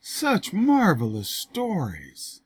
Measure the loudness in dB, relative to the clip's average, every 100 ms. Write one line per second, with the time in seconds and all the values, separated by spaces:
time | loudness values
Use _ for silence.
0 | -12 -4 0 0 0 0 4 6 6 4
1 | 0 -4 -6 -8 -8 -6 -2 -2 -2 -6
2 | -14 -16 -16 -18